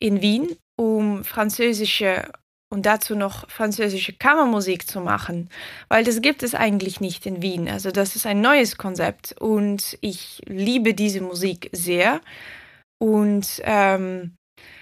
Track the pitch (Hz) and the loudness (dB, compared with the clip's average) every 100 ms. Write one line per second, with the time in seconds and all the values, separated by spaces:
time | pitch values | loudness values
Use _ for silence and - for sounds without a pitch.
0 | 220 196 208 226 339 330 _ - 226 220 | 0 2 2 2 0 -6 _ -2 0 2
1 | 214 196 - - 214 208 240 214 202 - | 0 -2 -4 -2 -2 0 0 0 0 0
2 | 190 185 - - _ _ - 202 208 214 | 0 0 -4 -12 _ _ -10 -2 2 2
3 | - 208 196 196 - - 214 208 208 190 | 0 -2 -4 -6 -12 -4 -2 0 -2 -2
4 | - - 262 311 269 214 190 175 - 196 | -6 0 4 4 4 2 0 -2 -4 -6
5 | 175 104 - 175 170 - - - - 220 | -2 -2 -2 -6 -8 -12 -16 -12 2 2
6 | 233 226 269 285 240 - 220 202 190 185 | 4 2 2 0 -2 0 2 2 -2 -4
7 | 190 170 196 180 190 175 170 196 190 185 | -6 -6 -8 -4 -4 -2 -4 -4 -2 0
8 | 196 220 220 202 233 294 233 - 196 180 | 0 -2 0 2 6 6 4 0 -6 -2
9 | 170 - - - 220 214 208 202 - - | -2 -4 -12 -4 0 2 2 -2 -6 -8
10 | 208 180 - - - 190 202 254 226 208 | -8 -8 -14 -18 -10 -4 0 2 2 2
11 | 208 196 185 175 190 175 - 180 170 175 | 0 -2 -6 -4 -4 -4 -8 -6 -2 2
12 | 196 311 - - - - - - _ - | 2 0 -4 -20 -20 -20 -20 -20 _ -2
13 | 220 214 208 202 196 - - 208 196 190 | 2 4 4 2 -2 -6 0 4 4 2
14 | 185 185 175 - _ _ - - | -2 -6 -10 -14 _ _ -20 -20